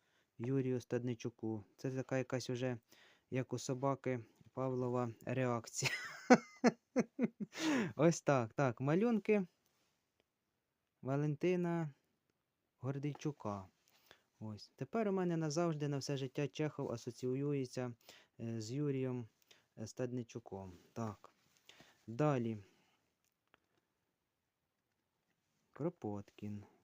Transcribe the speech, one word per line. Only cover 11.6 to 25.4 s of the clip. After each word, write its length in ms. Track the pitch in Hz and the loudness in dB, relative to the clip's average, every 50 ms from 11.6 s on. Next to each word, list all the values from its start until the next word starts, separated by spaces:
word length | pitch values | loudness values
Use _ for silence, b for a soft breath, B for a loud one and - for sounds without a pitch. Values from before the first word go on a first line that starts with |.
| 175 170 170 170 165 147 135 - _ _ _ _ _ _ _ _ _ _ _ _ _ _ _ _ | 2 2 0 0 -2 -2 -6 -12 _ _ _ _ _ _ _ _ _ _ _ _ _ _ _ _
Гордійчука. 880 | - 131 135 139 135 147 135 - - 156 143 - - 107 101 98 95 92 _ _ _ b b b b b b b b b _ _ | -6 -6 -4 -2 -4 -4 -6 -4 -4 -6 -6 -4 -6 -6 -6 -6 -8 -12 _ _ _ b b b b b b b b b _ _
Ось. 300 | 110 110 107 104 - - _ | -10 -10 -10 -10 -14 -18 _
Тепер 320 | - 135 - - 226 220 202 | -10 -8 -4 -2 -2 0 2
у 40 | 190 | 2
мене 240 | 190 185 175 170 | 2 2 2 2
назавжди, 520 | 160 160 156 139 165 175 170 156 147 147 143 | 2 0 0 0 2 2 2 0 0 -2 -2
на 100 | 147 139 | -2 -2
все 180 | - - 143 | -2 -2 -2
життя 320 | 131 135 127 - - 147 135 | -2 -2 -4 -2 -2 -2 -2
Чехов 440 | - - 156 151 - - 139 - - | -2 -2 -2 -2 -2 -2 -4 -4 -4
асоціюється, 1000 | 113 - 123 113 - - 127 127 135 143 147 143 139 131 123 - 131 127 123 117 B B B B B B B _ - | -4 -6 -8 -8 -4 -2 -2 0 0 0 0 0 0 -2 -2 -4 -4 -4 -4 -6 B B B B B B B _ -8
е, 200 | 117 117 117 113 | -6 -4 -4 -4
з 120 | 107 107 123 | -4 -4 -2
Юрієм, 560 | 143 147 143 139 131 131 127 123 123 120 110 - _ b b b b b b _ - | -2 0 0 0 0 0 -2 -2 -4 -6 -8 -14 _ b b b b b b _ -12
е, 80 | 113 | -10
Стадничуком. 920 | 113 - - 127 123 123 127 117 - - 120 - - - 98 95 92 85 82 - - _ | -10 -6 -4 -4 -4 -2 -6 -6 -6 -10 -12 -12 -10 -10 -10 -10 -12 -14 -18 -20 -12 _
Так. 400 | 117 117 107 98 - - - _ _ _ _ B B B B B B B B B B _ | -6 -4 -4 -6 -8 -14 -20 _ _ _ _ B B B B B B B B B B _
Далі. 520 | - 113 123 151 151 139 127 117 117 113 104 101 b b b b b b b b b b _ _ _ _ _ _ _ _ _ _ _ _ _ _ _ _ _ _ _ _ _ _ _ _ _ _ _ _ _ _ _ _ _ _ _ _ _ _ _ _ _ _ _ _ _ | -10 -2 2 2 4 4 2 2 0 -2 -4 -8 b b b b b b b b b b _ _ _ _ _ _ _ _ _ _ _ _ _ _ _ _ _ _ _ _ _ _ _ _ _ _ _ _ _ _ _ _ _ _ _ _ _ _ _ _ _ _ _ _ _